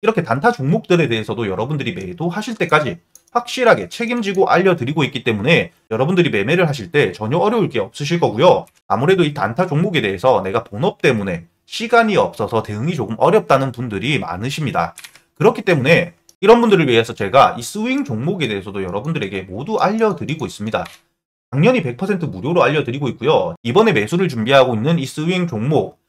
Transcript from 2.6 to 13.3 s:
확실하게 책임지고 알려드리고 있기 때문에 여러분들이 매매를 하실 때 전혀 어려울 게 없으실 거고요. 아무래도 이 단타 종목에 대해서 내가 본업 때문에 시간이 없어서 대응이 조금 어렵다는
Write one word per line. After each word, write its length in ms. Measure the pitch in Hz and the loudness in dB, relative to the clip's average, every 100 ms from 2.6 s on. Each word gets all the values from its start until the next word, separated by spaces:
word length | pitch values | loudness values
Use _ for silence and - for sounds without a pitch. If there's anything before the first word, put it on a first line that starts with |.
| 170 151 147 170 _ _ _ | 0 0 0 -8 _ _ _
확실하게 560 | 240 240 - 240 147 131 | -6 -4 0 2 2 0
책임지고 600 | - 233 240 202 185 190 | -8 -4 -4 -2 0 2
알려드리고 560 | 151 190 170 120 156 | 4 2 0 -2 -2
있기 200 | 135 131 | -2 -2
때문에 480 | 117 107 113 151 87 _ _ | -2 -2 2 2 0 _ _
여러분들이 400 | 113 139 185 151 | -2 0 2 2
매매를 380 | 107 101 175 170 | 0 0 0 0
하실 240 | 139 92 | -2 -2
때 200 | 147 113 | 0 0
전혀 260 | 87 107 156 | -2 -4 0
어려울 300 | 202 233 180 | 0 0 -2
게 100 | 117 | -2
없으실 420 | 101 - 143 170 | -6 -8 -4 0
거고요. 460 | - 107 175 104 - _ _ | 0 4 4 4 -2 _ _
아무래도 380 | 104 143 190 | -2 2 2
이 100 | 156 | 2
단타 320 | 147 104 117 180 | 0 -4 -2 -2
종목에 340 | 143 196 165 | 0 0 0
대해서 400 | 107 95 131 110 | -2 0 2 2
내가 220 | 95 110 | 2 -4
본업 380 | - 101 175 - | -6 -4 -4 0
때문에 440 | 165 117 98 85 85 _ _ | 0 0 -2 -6 -10 _ _
시간이 500 | - 226 233 220 180 | -10 0 2 4 2
없어서 460 | 95 - 104 113 | 0 -2 -2 -2
대응이 320 | 107 104 135 | -4 -6 -4
조금 220 | 175 104 113 | -4 -4 0
어렵다는 540 | 143 | 2